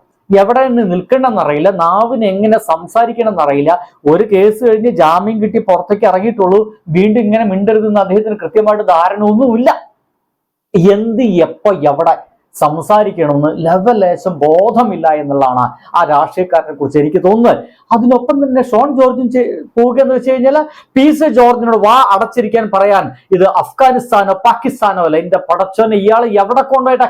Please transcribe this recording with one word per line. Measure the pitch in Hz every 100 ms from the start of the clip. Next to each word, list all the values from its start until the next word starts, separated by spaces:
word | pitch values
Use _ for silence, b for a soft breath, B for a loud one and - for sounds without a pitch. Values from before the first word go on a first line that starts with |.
| _ _ - 196
എവിടെ | 196 247 262
നിന്ന് | 240 202
നിൽക്കണമെന്നറിയില്ല, | 180 180 262 254 208 147 147 180
നാവിന് | 185 170 190 233 254
എങ്ങനെ | 208 190 214 220
സംസാരിക്കണമെന്നറിയില്ല. | - 165 175 226 233 233 220 180 147 139 147 180 B B 143
ഒരു | 170
കേസ് | 220 196 208 214
കഴിഞ്ഞ് | 240 220 240
ജാമ്യം | 240 160 175 202 220
കിട്ടി | 214 220
പുറത്തേക്ക് | 208 180 - 208 214
ഇറങ്ങിയിട്ടുള്ളൂ, | 185 220 214 185 196 214 B -
വീണ്ടും | 160 208 226
ഇങ്ങനെ | 208 220
മിണ്ടരുതെന്ന് | 214 190 202 220 214 208
അദ്ദേഹത്തിന് | 190 202 220 214
കൃത്യമായിട്ട് | 165 214 214 214
ധാരണ | 208 165 180 202
ഒന്നുമില്ല. | 208 214 262 226 247 - - _ _ _ _ _ _ _ _ 160 180
എന്ത്, | 202 226 220
എപ്പോ, | 240 175 156 - 208
എവിടെ | 180 147 139 165 - - _ _
സംസാരിക്കണമെന്ന് | - 151 156 160 208 202 170 151 143 151 170 165
ലവലേശം | 185 202 226 180 175 190 156
ബോധമില്ല | 147 165 214 233 233 180 160
എന്നുള്ളതാണ് | 151 143 139 131 127 120 B B 165
ആ |
രാഷ്ട്രീയക്കാരനെ | 170 147 151 180 180 165 160
കുറിച്ച് | 143 139 147
എനിക്ക് | 147 165
തോന്നുന്നത്. | 175 220 233 147 B B -
അതിനൊപ്പം | 233 240 247 247 285
തന്നെ | 277 254
ഷോൺ | 247 220 285 262
ജോർജും | 262 240 247
ചെ-, | 247 240 - - 233
പോവുകയെന്ന് | 247 247 269
വെച്ച് | 247 254
കഴിഞ്ഞാൽ | 262 262 302 302 B _
പി | 262 285
സി | 302 302
ജോർജിനോട് | 226 240 247 233 226
വാ | 208 247 262
അടച്ചിരിക്കാൻ | 233 226 247 214 226 214
പറയാൻ | 196 202 196 143 B B
ഇത് | 185 190
അഫ്ഗാനിസ്ഥാനോ | - 202 - 262 247 - 208 196
പാകിസ്ഥാനോ | 190 233 233 269 - 208 185
അല്ല. | 165 156
എന്റെ | 170 180
പടച്ചോനെ, | - 175 190 - 220 208
ഇയാൾ | 196 226
എവിടെ | 240 202 196 247
കൊണ്ടുപോയിട്ടാ | 269 269 254 254 247